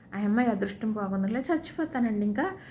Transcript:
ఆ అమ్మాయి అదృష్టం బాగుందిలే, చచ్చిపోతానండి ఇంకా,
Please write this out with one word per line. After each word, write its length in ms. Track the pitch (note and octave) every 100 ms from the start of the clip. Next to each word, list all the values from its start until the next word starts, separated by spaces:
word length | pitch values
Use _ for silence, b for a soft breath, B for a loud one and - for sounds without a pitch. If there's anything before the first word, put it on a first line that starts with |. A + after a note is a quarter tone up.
| B G3
ఆ 40 |
అమ్మాయి 280 | G#3 A3 B3
అదృష్టం 440 | G3+ G3+ G3 A3
బాగుందిలే, 480 | G#3+ G3 F#3+ F#3+ A#3
చచ్చిపోతానండి 840 | C4+ D#4+ E4 - D#4+ B3+ A#3+ G#3 G#3
ఇంకా, 260 | G#3 F4+ F#4+ B